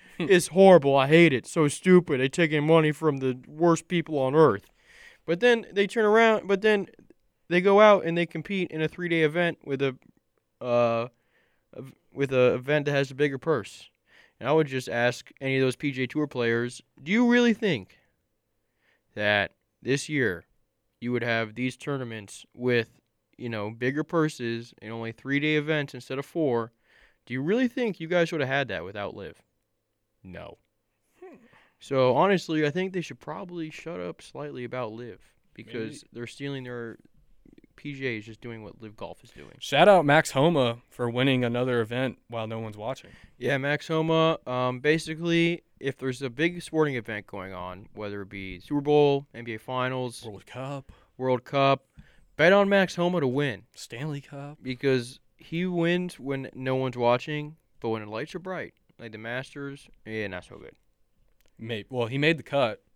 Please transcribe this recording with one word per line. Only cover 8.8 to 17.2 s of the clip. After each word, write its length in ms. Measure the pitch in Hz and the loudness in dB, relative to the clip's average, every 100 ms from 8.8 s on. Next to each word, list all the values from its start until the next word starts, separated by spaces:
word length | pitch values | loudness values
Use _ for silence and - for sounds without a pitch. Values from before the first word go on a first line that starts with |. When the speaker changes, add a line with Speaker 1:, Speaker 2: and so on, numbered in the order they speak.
Speaker 2:
a 60 | 156 | -4
three-day 340 | - 175 165 | -4 -2 2
event 380 | 156 165 170 151 | 2 2 -2 -2
with 180 | - 139 | -6 -2
a, 140 | 139 131 _ _ _ _ _ - | -2 -4 _ _ _ _ _ -10
uh, 480 | 123 120 117 117 127 _ _ _ _ _ _ - | 0 2 2 0 -4 _ _ _ _ _ _ -18
ev-, 160 | 131 - _ | -18 -20 _
with 220 | - 139 | -4 0
a 220 | 127 127 113 | 4 4 2
event 300 | 127 151 143 | 0 -2 0
that 60 | |
has 180 | 143 135 | 0 -2
a 40 | 135 | 0
bigger 220 | 147 139 | -2 -2
purse. 520 | 165 135 95 - - _ _ _ _ - | -2 -2 -4 -14 -20 _ _ _ _ -8
And 100 | 123 | 0
I 20 | |
would 140 | 156 147 | 0 0
just 220 | 131 - | -4 -4
ask 420 | 117 123 - - - | 0 0 -2 -10 -8
any 180 | 135 135 | -2 0
of 40 | |
those 140 | 131 - | 0 0
P 160 | 147 | -4
G 120 | 131 | -4
A 40 | 127 | -4
Tour 180 | 156 147 | -4 -4
players, 540 | 127 117 117 123 - - _ | -2 0 0 -2 -8 -20 _
do 100 | 139 | -2
you 160 | 220 | 2